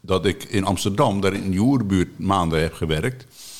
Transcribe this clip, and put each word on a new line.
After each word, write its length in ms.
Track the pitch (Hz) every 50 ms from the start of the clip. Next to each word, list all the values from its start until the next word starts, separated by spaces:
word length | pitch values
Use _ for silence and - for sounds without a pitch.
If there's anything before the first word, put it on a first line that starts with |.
dat 240 | - 90 95 92 85
ik 180 | 101 87 - -
in 200 | - - 101 95
Amsterdam, 580 | 98 98 - - 104 98 - 147 117 98 98
daar 120 | 98 98 95
in 180 | 98 92 95
die 80 | 92 92
Oerbuurt, 600 | 107 131 139 127 110 98 95 92 87 - - -
maanden 420 | 90 95 98 95 87 82 80 80
heb 120 | 80 80 -
gewerkt. 540 | - 87 78 78 78 - - 131 - - - - - - - -